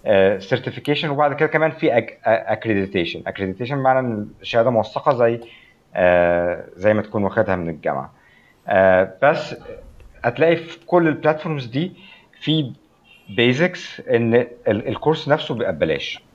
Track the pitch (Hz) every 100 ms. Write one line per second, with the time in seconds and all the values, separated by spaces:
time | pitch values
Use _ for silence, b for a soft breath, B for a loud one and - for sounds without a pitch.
0 | - 98 95 98 - 127 123 - - 147
1 | 160 139 147 139 156 147 156 - 156 117
2 | 107 - 113 113 - 107 113 101 95 101
3 | 82 85 87 92 95 95 120 139 131 131
4 | 127 110 104 - - 120 117 117 104 -
5 | - 123 117 117 B B B B _ 98
6 | 90 87 87 87 87 87 - - 101 107
7 | 104 110 98 113 98 92 85 76 80 69
8 | 69 b b b b b - 101 95 92
9 | 95 - 139 156 - - - - - -
10 | - - 120 123 165 160 - - - 175
11 | 160 143 156 156 175 147 123 127 180 B
12 | B B B _ - 156 135 - _ _
13 | _ _ - 101 120 131 180 175 - -
14 | - 117 117 120 123 - 123 107 - 107
15 | 147 156 139 151 - 120 95 78 82 71
16 | - - _